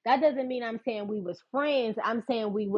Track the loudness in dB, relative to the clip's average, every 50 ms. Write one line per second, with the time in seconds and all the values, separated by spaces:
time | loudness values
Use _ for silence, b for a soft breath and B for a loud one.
0 | B 2 4 6 6 4 2 2 -2 -2 -4 -4 -4 -4 -6 -6 -4 -4 -4 -4
1 | -4 -4 -4 -4 -4 -6 -8 -10 -10 _ -2 -2 0 2 2 2 2 0 -2 -2
2 | -2 0 0 -2 0 -2 -2 0 0 0 0 -2 0 0 0